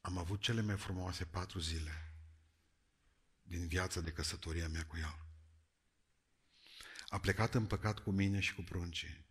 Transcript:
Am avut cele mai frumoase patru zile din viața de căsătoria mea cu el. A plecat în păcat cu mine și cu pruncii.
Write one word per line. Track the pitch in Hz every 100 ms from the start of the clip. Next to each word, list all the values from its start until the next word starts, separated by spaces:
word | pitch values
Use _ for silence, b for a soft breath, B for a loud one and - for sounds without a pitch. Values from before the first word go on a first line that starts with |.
Am | - 90
avut | 87 101
cele | - 113
mai | 104 98
frumoase | - 92 90 87 82
patru | 90 90 92
zile | 80 80 78 80 - - - - _ _ _ _ _ _ _ _ _ _
din | - 87 85
viața | 90 92 90
de | 82
căsătoria | 80 78 82 82 82 80
mea | 80 78
cu | 82
el. | 80 78 - - - - _ _ _ _ _ _ _ _ B B B B B B B
A | 101
plecat | 95 98 113
în | 127 107
păcat | 104 107 101
cu | -
mine | 98 98 98
și | - -
cu |
pruncii. | 82 92 87 85 82 80 -